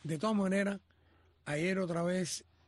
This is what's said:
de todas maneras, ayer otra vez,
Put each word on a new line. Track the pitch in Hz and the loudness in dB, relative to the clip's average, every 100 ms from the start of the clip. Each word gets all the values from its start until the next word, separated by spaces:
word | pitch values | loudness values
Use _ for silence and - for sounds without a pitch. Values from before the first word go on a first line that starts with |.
de | 143 156 | -6 -2
todas | 214 214 | 0 2
maneras, | 190 196 202 202 - _ _ _ _ _ - | 2 2 0 -2 -10 _ _ _ _ _ -6
ayer | 147 175 190 | -2 0 0
otra | 185 165 | 0 0
vez, | 170 185 175 - - _ | 0 0 -2 -6 -12 _